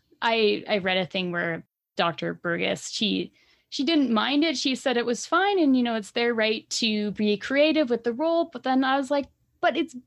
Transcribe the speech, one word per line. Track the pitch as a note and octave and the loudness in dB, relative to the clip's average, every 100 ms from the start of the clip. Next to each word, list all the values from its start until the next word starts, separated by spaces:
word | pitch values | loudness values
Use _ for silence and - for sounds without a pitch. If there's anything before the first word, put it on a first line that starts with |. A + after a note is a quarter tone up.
| _ _ | _ _
I, | A#3 A3+ G#3+ G#3 - | 0 2 2 0 -2
I | G#3 | -2
read | F#3 F#3 | 0 -2
a | F3+ | -2
thing | G3 F3+ | -4 -4
where | E3+ F3 E3 - _ _ - | -4 -4 -6 -12 _ _ -2
Doctor | E3+ D#3+ E3+ | -2 -2 -6
Burgess, | E3+ F3 E3+ F#3+ G3 - | -6 -4 -2 -2 -4 -6
she, | - G#3 F#3+ F3 _ _ _ _ | -4 -2 -2 -4 _ _ _ _
she | - | -4
didn't | C4+ E4 B3+ | 0 2 2
mind | A3 A3+ C#4+ | 0 0 0
it. | E4 C4 | 0 0
She | C#4 | -2
said | B3+ C4+ A#3+ | -2 -2 -2
it | A#3 | -2
was | A#3 - | -4 0
fine | E4+ G4 G4 | 2 2 2
and, | D4 B3+ | 4 4
you | |
know, | A#3+ A3 | 2 -2
it's | G3+ | -4
their | A#3+ A#3+ | -2 0
right | A3+ A3 A3 - | 2 0 0 -4
to | - A3+ G#3+ G#3 | -2 0 0 -2
be | G3+ G#3+ G3+ | 0 2 2
creative | - C4+ D4+ D#4 C4 | 0 4 4 4 2
with | A#3 | 0
the | A#3+ | -2
role. | A#3 D#4+ E4 E4+ | -2 0 0 -2
But | B3 | -4
then | C4 C4 | 0 2
I | C4 C#4 | 2 0
was | C4 | 0
like, | C#4+ C4+ _ _ _ | -2 -2 _ _ _
"But | F4 C#4 | 0 0
it's | D#4+ B3 | -4 -8